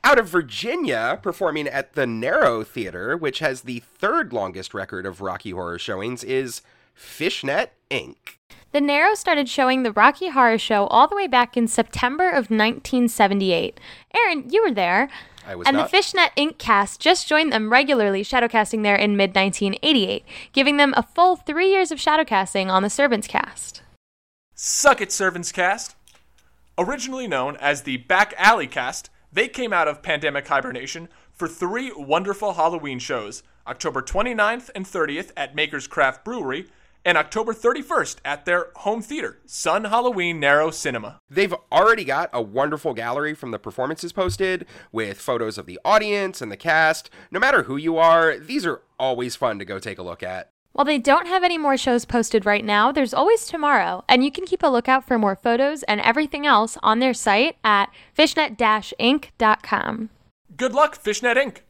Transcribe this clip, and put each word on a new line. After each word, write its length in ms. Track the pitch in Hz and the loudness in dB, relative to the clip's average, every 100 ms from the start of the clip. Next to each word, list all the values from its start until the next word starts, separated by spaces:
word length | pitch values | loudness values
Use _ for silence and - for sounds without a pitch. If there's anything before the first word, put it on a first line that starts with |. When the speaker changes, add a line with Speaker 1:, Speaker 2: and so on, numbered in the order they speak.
Speaker 1:
Out 160 | 254 269 | 6 4
of 80 | 190 | 4
Virginia, 920 | 175 139 101 226 349 269 117 117 143 | -2 -2 -8 -6 -4 -2 0 -2 -2
performing 460 | 196 170 180 151 143 | -6 -4 -4 -2 -4
at 240 | 135 139 | -6 -6
the 120 | - 127 | -4 -4
Narrow 600 | 113 123 254 220 113 107 | -2 0 2 2 2 -6
Theater, 500 | - 98 87 107 170 | -8 -8 -8 -6 -4
which 240 | 151 - | -4 -2
has 220 | 156 131 | -4 -4
the 180 | 131 120 | -10 -12
third 540 | _ _ 196 330 220 | _ _ -2 -2 -2
longest 400 | 120 95 92 92 | -4 -6 -8 -10
record 320 | 101 95 95 95 | -10 -8 -8 -10
of 160 | 87 | -8
Rocky 300 | 95 90 104 | -8 -8 -10
Horror 280 | 90 87 85 | -8 -8 -8
showings, 420 | - 95 107 123 | -8 -6 -6 -8
is 400 | 107 131 127 - _ _ _ | -4 -4 -4 -10 _ _ _
Fishnet 800 | _ - - 170 - 135 156 254 _ _ | _ -20 -6 -4 -4 -2 -2 -4 _ _
Inc. 280 | 123 65 - - - _ - _ | -8 -8 -18 -20 -20 _ -20 _
Speaker 2:
The 100 | 285 | 0
Narrow 340 | 285 285 349 427 | 2 4 2 2
started 320 | - 294 269 | 0 0 0
showing 360 | - 254 262 | 0 2 2
the 100 | 240 | 0
Rocky 340 | 208 233 285 370 | 4 4 4 -4
Horror 300 | 269 240 226 | 4 4 4
Show 300 | - 214 202 | 2 2 4
all 200 | 226 285 | 6 4
the 80 | 403 | 2
way 120 | 370 | 0
back 280 | 247 240 247 | 2 2 0
in 100 | 226 | 0
September 640 | - 226 - 247 294 359 | 0 -2 0 -2 2 2
of 220 | 277 240 | 2 0
nineteen 560 | 220 214 - - 254 240 | 2 2 0 -4 0 0
seventy-eight. 720 | - 202 196 190 170 - - - - _ | 4 2 4 0 0 -2 -10 -20 -20 _
Aaron, 360 | - 466 320 247 | 0 0 0 0
you 120 | 370 | 2
were 100 | 427 | 2
there. 360 | 208 175 185 277 - - - - | 0 2 2 0 -6 -20 -20 -14
Speaker 1:
I 80 | 185 | -2
was 100 | 180 | 0
Speaker 2:
And 120 | 277 | 0
Speaker 1:
not. 60 | |
Speaker 2:
the 60 | - | 2
Fishnet 420 | 381 - 381 349 - | 0 0 0 0 2
Inc 220 | 294 - | -2 -4
cast 420 | - 208 196 - | 2 2 2 0
just 260 | 208 233 - | 2 2 2
joined 280 | 302 311 | 2 2
them 180 | 226 214 | 0 2
regularly 500 | 247 285 269 208 196 | 2 4 2 2 0
shadowcasting 640 | 208 254 233 226 214 226 | 0 0 2 2 0 0
there 140 | 208 202 | 2 2
in 180 | 208 202 | 2 2
mid-nineteen 640 | 196 190 196 - 196 190 | 2 2 0 0 -4 -2
eighty-eight, 440 | 302 277 185 101 - - - | 2 2 2 -4 -8 -20 -4
giving 240 | - 277 285 | 2 2 4
them 180 | 285 - | 4 2
a 60 | |
full 340 | - - 359 359 | -2 2 4 4
three 320 | - 311 381 | -2 0 2
years 180 | 381 370 | 2 0
of 100 | 302 | -2
shadowcasting 680 | - 311 311 202 190 202 190 | 0 2 2 0 0 -2 2
on 160 | 190 | 2
the 60 | 202 | 2
Servants 380 | - 277 226 - | 2 2 2 -2
cast. 540 | - - - - - - _ _ _ _ _ _ - | -4 -4 -8 -18 -18 -20 _ _ _ _ _ _ -10
Speaker 3:
Suck 440 | - - 285 262 | -4 4 4 4
it, 140 | 196 | 0
Servants 400 | - 190 175 165 | -2 -2 -2 -8
cast! 420 | - 180 220 - - _ _ _ _ _ _ _ - | -2 -2 -2 -8 -18 _ _ _ _ _ _ _ -4
Originally 520 | 180 277 247 262 240 | -4 -4 -8 -8 -4
known 260 | 139 131 147 | -2 -2 -2
as 260 | 143 143 | -2 -2
the 120 | 135 127 | -4 -8
Back 380 | - 185 208 - | 0 2 2 4
Alley 320 | 190 226 135 | 6 6 0
cast, 420 | - 127 - - _ _ | -4 -6 -8 -16 _ _
they 160 | 160 254 | -2 -2
came 240 | 254 240 | -2 -2
out 160 | 185 156 | 2 0
of 160 | 147 | -2
pandemic 460 | - 147 147 143 139 | -4 -2 -2 -4 -2
hibernation 580 | 143 254 123 135 165 165 _ _ | -2 -2 -10 -10 -12 -14 _ _
for 160 | _ 165 | _ -10
three 460 | 165 180 226 262 175 | -6 -6 -4 -8 -12
wonderful 600 | 139 160 190 196 208 170 | -2 0 0 -4 -4 0
Halloween 440 | 165 170 147 127 | 0 0 -8 -10
shows, 420 | - 127 104 - _ _ - | -6 -6 -6 -14 _ _ -16
October 360 | 127 160 131 | -8 -6 -6
twenty-ninth 680 | 123 190 233 226 208 240 - 202 | -4 -2 -2 0 0 -2 -10 -12
and 100 | 190 | -8
thirtieth 460 | 185 151 147 190 - | -4 -4 -4 -10 -8
at 180 | 135 143 | -8 -4
Maker's 320 | 151 147 - | -4 -4 -8
Craft 380 | - 135 131 - | 0 0 0 -10
Brewery, 420 | 240 139 139 190 _ _ _ 175 | -8 -6 -6 -10 _ _ _ 2
and 120 | 165 | 2
October 340 | 151 220 220 | 2 -4 -4
thirty-first 680 | 220 233 254 - 320 151 - 135 | 0 0 0 -2 -2 -2 -8 -8
at 200 | 147 - | -6 -2
their 260 | 175 170 - | -2 -2 -6
home 220 | 202 226 | -4 -4
theater, 380 | 226 302 117 - _ | -6 -8 -8 -12 _
Sun 380 | - 165 185 | -6 0 0
Halloween 560 | 214 226 247 208 175 165 | 0 0 0 -2 -4 0
Narrow 320 | 143 147 156 | 4 4 2
Cinema. 480 | 156 151 120 104 - _ | -2 -6 -6 -10 -18 _
Speaker 1:
They've 240 | 139 196 170 _ | -2 0 -2 _
already 320 | 151 208 226 | 4 4 4
got 280 | 139 139 170 | 0 -2 -2
a 80 | 123 | -4
wonderful 540 | 110 110 143 151 156 117 | -4 -2 -2 -2 -4 -4
gallery 400 | 117 131 151 151 | -4 -4 -4 -6
from 160 | 127 | -8
the 80 | 107 | -10
performances 520 | - 110 131 160 175 | -10 -6 -6 -6 -8
posted, 540 | 180 180 - 190 185 - - - | -4 -4 -2 -2 -2 -8 -20 -10
with 300 | 110 104 98 | -6 -6 -8
photos 380 | - 120 110 104 | -4 -2 -2 -6
of 80 | 92 | -14
the 120 | 87 - | -8 2
audience 560 | 214 214 202 190 - | 2 2 -2 -4 -8
and 100 | 117 | -12
the 60 | 98 | -6
cast. 540 | 170 160 160 160 - - - | 0 2 2 0 -8 -20 -10
No 100 | 180 | -2
matter 240 | 254 254 | 2 2
who 140 | 120 135 | 0 -4
you 200 | 160 165 | -2 4
are, 420 | 165 165 165 143 | 6 6 4 0
these 260 | 156 269 180 | -6 -4 -4
are 160 | 127 _ _ | -6 _ _
always 360 | 131 123 123 - | -2 0 -4 -2
fun 240 | 127 101 | -2 -2
to 60 | 98 | -8
go 120 | 98 | -8
take 220 | 110 95 | -8 -10
a 40 | |
look 200 | 90 85 | -12 -10
at. 260 | 92 92 - _ _ | -10 -10 -14 _ _
Speaker 2:
While 140 | - 277 | -4 0
they 120 | 294 | 0
don't 300 | 240 294 349 | 4 2 2
have 160 | 370 | 0
any 160 | 359 339 | 0 0
more 180 | 294 269 | 0 0
shows 280 | - 240 - | 0 -2 0
posted 380 | 240 220 220 | -4 0 0
right 220 | 202 208 214 | 2 0 0
now, 260 | 208 233 | 2 2
there's 220 | 294 254 | 2 -2
always 320 | - 370 453 - | 2 2 2 0
tomorrow, 580 | 330 294 269 175 180 - | -4 2 2 2 -4 2
and 160 | 247 277 | 4 4
you 60 | |
can 160 | 277 370 | -2 -6
keep 160 | 370 | 0
a 40 | 320 | 2
lookout 400 | 240 240 262 - | 2 2 0 2
for 120 | 240 | 0
more 160 | 208 190 | 0 0
photos 480 | 240 233 277 302 | 0 2 0 -2
and 180 | - 208 | -2 2
everything 460 | - 240 302 294 294 | 2 2 -2 -2 4
else 280 | 220 226 - | 4 2 0
on 160 | 214 226 | 0 2
their 160 | 262 | 2
site 440 | 233 - 202 294 - | 0 2 2 2 0
at 300 | 220 202 202 - - - | 2 2 0 -6 -10 2
fishnet 420 | 302 - 302 214 | 2 2 -2 0
inc 680 | 226 214 - - 233 285 - _ | 0 0 -2 -2 0 0 -2 _
dot 240 | 220 214 | 2 2
com. 480 | - 208 - 220 220 _ _ _ _ 175 | 0 -4 -2 -6 -10 _ _ _ _ -6
Speaker 3:
Good 160 | 254 | -2
luck, 220 | 202 202 - | 2 2 0
Fishnet 420 | - 208 247 233 | -6 -2 0 0
Inc. 200 | 277 - | 0 -6